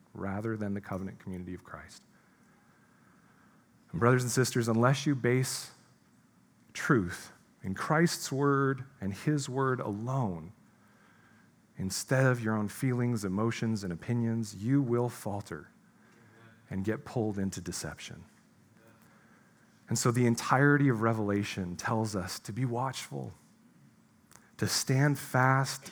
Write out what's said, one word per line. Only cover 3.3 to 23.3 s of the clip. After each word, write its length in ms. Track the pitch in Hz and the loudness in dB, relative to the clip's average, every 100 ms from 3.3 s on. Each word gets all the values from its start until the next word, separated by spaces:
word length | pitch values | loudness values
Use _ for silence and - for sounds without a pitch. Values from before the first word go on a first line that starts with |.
| _ _ _ _ _ _ | _ _ _ _ _ _
And 80 | 82 | 2
brothers 220 | 117 127 | 4 4
and 100 | 123 | 4
sisters, 360 | 123 123 127 117 | 2 2 2 2
unless 360 | 113 120 139 | 4 4 4
you 100 | 156 | 0
base 560 | 139 120 127 127 - - - _ _ _ _ _ _ _ _ _ | 0 2 2 0 -4 -10 -16 _ _ _ _ _ _ _ _ _
truth 580 | - - 135 87 92 - - _ _ | -6 2 4 2 -4 -14 -20 _ _
in 120 | 95 | -8
Christ's 580 | 95 - 156 170 - - | -6 0 4 4 2 -4
word 520 | 135 143 139 139 131 127 - | 0 2 4 2 -2 -8 -8
and 100 | 98 | -8
his 380 | 101 - 151 135 | -4 0 0 -2
word 300 | 127 135 123 | -2 0 0
alone, 720 | - 101 117 135 113 85 82 - _ _ _ _ _ _ _ _ _ _ _ - | -2 -4 -2 -2 -2 -4 -10 -18 _ _ _ _ _ _ _ _ _ _ _ -8
instead 500 | 95 - - 131 131 | -6 -6 0 4 4
of 160 | 123 | 4
your 120 | 110 | 0
own 140 | 110 104 | 0 -2
feelings, 560 | - 135 123 123 117 | -2 -2 0 0 0
emotions, 600 | 98 95 113 113 117 110 | 0 0 0 0 -2 -2
and 80 | 98 | -4
opinions, 640 | 85 - 120 117 113 107 | -6 -4 -2 0 -2 -4
you 280 | 98 107 139 | -6 0 0
will 260 | 131 120 120 | 2 0 0
falter 600 | 117 107 101 - 78 - - _ _ _ - - - - - _ | -4 -6 -6 -8 -12 -12 -20 _ _ _ -20 -20 -20 -20 -20 _
and 160 | 95 | -4
get 220 | 98 110 - | -2 -4 -4
pulled 320 | - 110 98 | -2 -2 0
into 200 | 95 92 | -4 -4
deception. 600 | 87 87 78 - - 80 80 _ _ _ _ _ - - - - _ - _ _ _ _ - | -8 -8 -8 -10 -14 -16 -18 _ _ _ _ _ -20 -20 -20 -20 _ -20 _ _ _ _ -6
And 100 | 113 | 0
so 120 | 127 | 2
the 160 | 117 123 | 4 4
entirety 640 | 117 - 131 143 143 139 | 2 2 4 6 6 4
of 100 | 113 | 4
Revelation 760 | 113 110 104 101 101 - 90 87 | 2 2 2 0 -2 -4 -6 -6
tells 380 | - 117 110 | -2 -2 -2
us 240 | 107 90 - | -4 -6 -8
to 120 | - | -10
be 140 | 107 127 | -4 -4
watchful, 680 | 117 131 127 - 139 117 | -2 -4 -6 -10 -10 -10